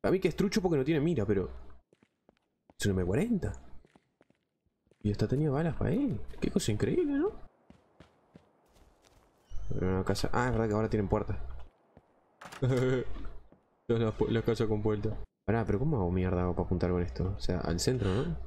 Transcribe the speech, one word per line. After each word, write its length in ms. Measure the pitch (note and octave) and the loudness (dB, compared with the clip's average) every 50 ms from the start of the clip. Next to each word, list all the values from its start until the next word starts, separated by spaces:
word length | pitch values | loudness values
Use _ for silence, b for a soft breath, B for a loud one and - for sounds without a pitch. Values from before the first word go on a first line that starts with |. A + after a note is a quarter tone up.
A 100 | - G2 | 2 2
mí 80 | F3 F#3+ | 0 2
que 100 | F#3 F3+ | 2 0
es 60 | - | 2
trucho 260 | - F#3 G3+ - A3+ | 2 0 2 2 0
porque 160 | F#3 F#3 E3 | 2 2 2
no 80 | C#3 C3 | 2 2
tiene 160 | C#3+ E3 D3 | 2 2 2
mira, 240 | C3+ E3+ F3 B2 G2+ | 2 2 2 0 2
pero... 240 | G2+ G#2 G2 F2+ - - - - - - - _ _ _ _ _ _ _ _ _ - _ _ _ _ _ _ _ _ - _ | 2 2 0 0 -2 -8 -12 -14 -14 -16 -18 _ _ _ _ _ _ _ _ _ -20 _ _ _ _ _ _ _ _ -12 _
Es 60 | - | 0
un 80 | G2+ F#2+ | 0 2
M 120 | F#2 F2+ | 2 0
cuarenta. 460 | F2 F#2+ B2+ G3 A#3+ A#3+ F3+ - G2 - - - - - - - - _ - _ _ _ _ - _ _ _ _ _ _ _ _ _ _ _ _ _ _ _ | 0 0 0 0 0 0 -2 -2 -4 -8 -8 -12 -14 -14 -14 -16 -18 _ -20 _ _ _ _ -20 _ _ _ _ _ _ _ _ _ _ _ _ _ _ _
Y 100 | - G#2 | -2 -2
hasta 160 | G#2 - A#2 | 0 0 0
tenía 240 | G#2 B2+ C3+ D#3 D3+ | 0 0 0 0 0
balas 240 | B2+ C#3+ E3 E3+ B2+ | 0 0 -2 -2 -2
pa' 160 | - - - | 0 0 0
él. 300 | E3 A#3+ C#4+ B3+ D3+ G2+ - - - - | 0 0 0 -2 -2 -4 -6 -8 -6 -4
Qué 100 | - - | -4 -2
cosa 220 | - G3+ - - | 0 0 0 0
increíble, 460 | G#2 G2+ - A2 D#3+ F4 F4+ C#4+ C#4+ | 0 0 0 0 0 0 0 0 0
¿no? 140 | C#4 D#4+ G#4 - - - - _ _ _ _ - - _ _ _ _ - - _ _ _ _ _ - _ _ _ _ _ _ _ - - _ _ _ _ - _ - _ _ _ _ _ _ - - - - | 0 -2 -2 -4 -6 -18 -20 _ _ _ _ -20 -20 _ _ _ _ -20 -20 _ _ _ _ _ -20 _ _ _ _ _ _ _ -20 -20 _ _ _ _ -20 _ -20 _ _ _ _ _ _ -6 -4 -2 -2
Pero 180 | - G2+ - | -2 0 0
una 160 | F#2 F#2 F#2 F#2 | 0 0 0 0
casa... 240 | - G2 - - - | 0 0 0 0 0
Ah, 140 | - A#2 B2 | 0 0 2
es 40 | B2+ A#2 | 2 2
verdad 140 | A2 A2+ | 0 0
que 60 | A2 G#2 | 2 2
ahora 160 | G#2+ A2 G#2+ | 0 0 0
tienen 200 | - G#2+ G2+ F#2 | 0 0 0 2
puerta. 280 | G#2 G#2+ - - - - - - - - - - _ _ _ _ _ - _ _ _ _ _ _ _ _ - - - - | 0 0 0 -2 -4 -6 -6 -8 -8 -10 -12 -14 _ _ _ _ _ -20 _ _ _ _ _ _ _ _ -20 -18 -6 -2
<laughs> 440 | C3 B2 C3 B2 B2+ B2+ B2+ B2+ - - - - - - - - - - - _ _ _ _ _ _ | 0 2 2 4 4 2 2 2 0 -2 -2 -2 -4 -8 -8 -10 -14 -16 -20 _ _ _ _ _ _
Todas 160 | - A#2 A#2 A#2 | 0 2 2 2
las 100 | A2 G#2+ | 0 2
pu-, 120 | - A2+ - | 0 0 2
las 140 | A2 A2+ G#2+ | 2 0 2
casas 240 | - A#2 - A#2+ | 0 2 2 2
con 140 | G#2 G#2+ G#2+ | 2 2 2
puerta. 360 | G#2 G#2+ G#2+ G2+ G#2 G#2+ G#2 - - _ _ _ _ | 2 0 0 2 0 -2 -2 -4 -8 _ _ _ _
Pará, 200 | - G#2 A#2 A2 | 0 0 2 2
pero 140 | G2 G2+ G2 | 2 2 2
¿cómo 180 | C3 D#3 D#3+ | 2 2 2
hago 140 | A#2 F#2 F2 | 2 2 2
mierda 320 | F2+ F#2 F2+ F#2 F#2 F2+ F2+ | 2 2 2 2 2 2 2
hago 120 | F2+ F2 | 2 0
pa' 80 | - F2+ | 0 0
apuntar 280 | - F#2+ F2 - F2+ | 0 0 0 2 2
con 100 | F2+ F2 | 2 2
esto? 320 | F2 E2+ - - F2+ F#2 G2 | 0 -2 -2 -2 -2 -2 -2
O 40 | - | -2
sea, 200 | - - F2+ E2+ | -2 -2 0 0
al 200 | - - E2+ F2 | 0 -2 -2 0
centro, 340 | - - B2+ B2 G#2 F#2+ F#2 | 0 0 0 0 0 0 0
¿no? 240 | A2 D3 F3 D#3+ - - | 0 -2 -2 -4 -6 -6